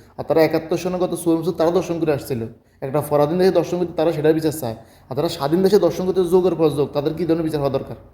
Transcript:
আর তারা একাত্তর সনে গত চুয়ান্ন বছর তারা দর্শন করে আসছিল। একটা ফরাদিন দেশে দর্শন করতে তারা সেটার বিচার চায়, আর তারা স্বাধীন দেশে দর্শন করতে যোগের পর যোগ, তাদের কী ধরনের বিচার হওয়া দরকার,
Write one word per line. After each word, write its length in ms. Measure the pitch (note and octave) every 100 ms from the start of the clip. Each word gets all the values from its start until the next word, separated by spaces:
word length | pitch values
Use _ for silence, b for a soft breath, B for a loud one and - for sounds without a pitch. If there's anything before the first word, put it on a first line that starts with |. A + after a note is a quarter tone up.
| B -
আর 80 |
তারা 180 | - D#3
একাত্তর 340 | D#3+ D#3+ - F3
সনে 220 | F3+ F3+
গত 160 | F3+
চুয়ান্ন 280 | E3+ E3+ E3
বছর 100 | D#3+
তারা 180 | F3+ E3
দর্শন 300 | F#3 E3+ E3+
করে 120 | D#3
আসছিল। 320 | C#3 - B2 A2+ - b b
একটা 200 | C#3 C#3+
ফরাদিন 380 | C#3+ D3 D3 F3+
দেশে 120 | F#3
দর্শন 280 | E3+ D3+ F3+
করতে 140 | E3+
তারা 200 | E3 D#3+
সেটার 220 | D3+ D3
বিচার 180 | D#3+ D3+
চায়, 240 | C#3+ A#2+ A2 B B -
আর 80 | C3
তারা 120 | E3
স্বাধীন 340 | - C#3 E3+
দেশে 160 | F#3+ G3+
দর্শন 280 | F3 - F#3
করতে 180 | F#3
যোগের 300 | F3 F#3 F3
পর 160 | D#3+ D#3+
যোগ, 180 | C#3 C#3
তাদের 220 | D3 C#3+
কী 120 | D#3+ E3+
ধরনের 160 | E3
বিচার 180 | D#3+ D3+
হওয়া 120 | C#3
দরকার, 240 | C3 - A#2 -